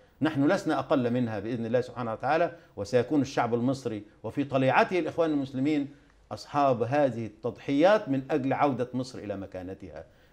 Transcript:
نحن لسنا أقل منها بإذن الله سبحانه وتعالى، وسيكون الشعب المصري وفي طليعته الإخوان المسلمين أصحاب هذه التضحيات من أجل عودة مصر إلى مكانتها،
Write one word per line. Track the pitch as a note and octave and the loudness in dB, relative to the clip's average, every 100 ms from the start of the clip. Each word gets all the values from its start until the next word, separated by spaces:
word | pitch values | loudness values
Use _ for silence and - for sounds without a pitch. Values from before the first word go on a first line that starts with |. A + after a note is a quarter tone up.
| _ _ | _ _
نحن | D#3 C3+ C#3+ | 0 2 4
لسنا | F#3+ D#3+ C3+ | 2 2 -2
أقل | C3 D3 A#2+ | 2 2 2
منها | B2 A#2 G#2+ | 0 0 -2
بإذن | G#2 A#2+ A2+ | -4 -4 0
الله | B2 | 0
سبحانه | - B2+ A#2 | 0 -6 -6
وتعالى، | A2 B2+ E3 F3 - - - | -4 0 2 2 -2 -14 -10
وسيكون | G2 B2 A#2 D3+ | 0 2 2 2
الشعب | C3 - A#2+ | 2 0 0
المصري | A#2 B2 C3 A#2 G#2+ - - | 0 0 -2 -4 -8 -10 -12
وفي | A2 C#3+ | -8 -4
طليعته | C#3 C3 C3 C#3+ A3+ F3+ | -2 2 4 4 2 0
الإخوان | D#3 - E3 | -2 0 0
المسلمين | D3 C3+ B2+ C#3+ D3+ C#3 - _ _ _ | 0 -2 -2 0 0 -2 -8 _ _ _
أصحاب | B2 - D3 C#3 A#2 | -14 -4 2 2 2
هذه | A#2+ D3 C#3 A2+ G#2+ | 2 2 2 0 -8
التضحيات | - A#2+ G2+ - C#3 F3 G#3+ E3+ | -6 -8 -6 -2 4 6 4 2
من | C3+ C3+ | -4 -2
أجل | D#3 C3+ | -2 0
عودة | A#2 C#3+ A#2+ - | 2 2 2 -2
مصر | B2+ B2 F#2 | -4 -6 -8
إلى | G2+ G2 | -8 -8
مكانتها، | F#2 F#2 F2+ D#2+ F2 D2+ - _ _ | -8 -10 -12 -12 -14 -16 -18 _ _